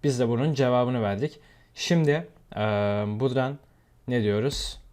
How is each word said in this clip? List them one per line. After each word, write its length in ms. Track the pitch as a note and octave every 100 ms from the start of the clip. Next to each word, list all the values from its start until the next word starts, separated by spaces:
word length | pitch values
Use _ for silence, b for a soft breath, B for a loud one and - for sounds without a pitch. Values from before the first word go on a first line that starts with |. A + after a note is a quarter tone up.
biz 160 | D3 B2
de 80 | A#2+
bunun 260 | A#2 D3
cevabını 480 | C#3 C3 B2 B2 B2+
verdik. 380 | G#2 G2+ D3 - b b b -
Şimdi, 520 | - E3+ D3+ D3 E3+ - _ -
em, 640 | G#2+ G#2 G#2 G#2 G#2 G#2+
buradan 400 | C3 B2+ C3 C#3+ - b b b -
ne 160 | B2
diyoruz? 560 | G#2 G#2 B2 - - - -